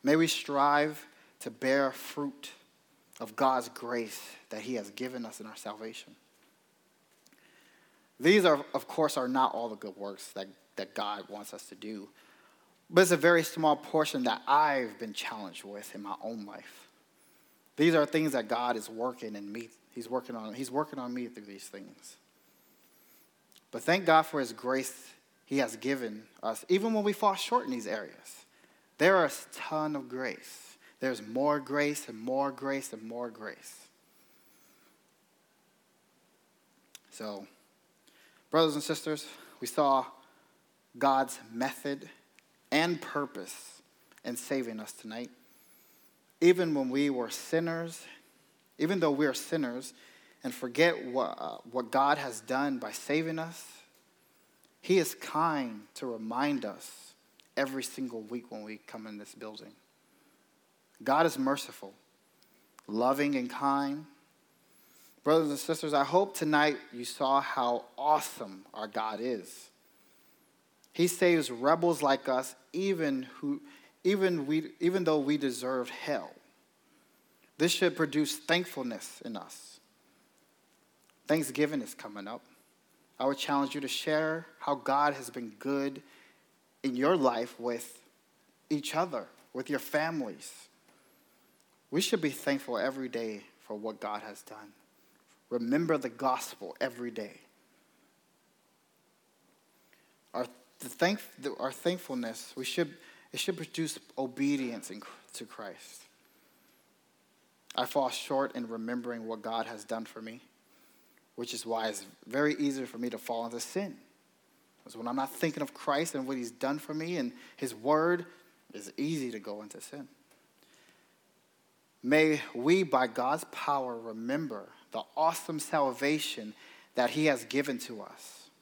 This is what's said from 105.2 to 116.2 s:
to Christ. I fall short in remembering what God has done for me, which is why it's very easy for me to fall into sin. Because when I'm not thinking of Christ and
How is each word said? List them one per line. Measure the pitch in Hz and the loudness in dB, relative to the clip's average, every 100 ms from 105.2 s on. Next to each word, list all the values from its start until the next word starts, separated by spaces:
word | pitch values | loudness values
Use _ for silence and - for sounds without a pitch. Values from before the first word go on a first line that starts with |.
| - | -18
to | - 113 | -14 -14
Christ. | - 104 85 - - - _ _ _ _ _ _ _ _ _ _ _ _ _ _ _ _ - | -12 -12 -12 -18 -20 -20 _ _ _ _ _ _ _ _ _ _ _ _ _ _ _ _ -4
I | 123 | -2
fall | 139 131 | 0 0
short | - - 135 135 131 | -2 -4 -2 -2 -4
in | 117 | -8
remembering | 113 113 123 120 120 110 | -8 -6 -6 -6 -8 -8
what | 110 | -8
God | 110 113 113 | -4 -4 -4
has | 110 | -8
done | 101 113 110 | -8 -6 -6
for | - | -12
me, | 110 120 - _ _ _ _ _ _ _ _ - | -14 -16 -20 _ _ _ _ _ _ _ _ -10
which | 120 | -8
is | 113 113 | -8 -4
why | 113 113 | -2 -2
it's | 101 98 - - | -4 -10 -20 -6
very | 131 147 151 | 2 2 2
easy | 143 135 123 | 0 -2 -6
for | 117 | -6
me | 120 | -6
to | 110 | -6
fall | - 117 117 | -6 -4 -4
into | 120 | -6
sin. | - 185 202 - - _ _ _ _ _ _ _ | -4 -4 -4 -8 -20 _ _ _ _ _ _ _
Because | - 113 | -18 -10
when | 117 | -4
I'm | 127 | -2
not | 135 | -2
thinking | - 165 151 | 0 -2 0
of | 143 - | -6 -4
Christ | - 143 165 | 0 0 0
and | 143 | -4